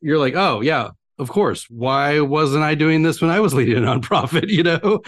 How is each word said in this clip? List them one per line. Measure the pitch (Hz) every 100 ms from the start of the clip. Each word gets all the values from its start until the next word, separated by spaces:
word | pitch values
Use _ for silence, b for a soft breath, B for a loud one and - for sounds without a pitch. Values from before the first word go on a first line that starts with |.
you're | 156 151
like, | 135 160
"Oh | 190 110
yeah, | 131 143 104 - _ -
of | 131
course. | 202 202 87 -
Why | 117 127 139 143 147
wasn't | 143 151 147 147
I | 151 156
doing | 156 160
this | 160 -
when | 165
I | 185
was | 208 131
leading | 117 117
a | 117
nonprofit?" | 127 - 175 135 170 214
<laughs> | 185
You |
know? | 175 160 185 214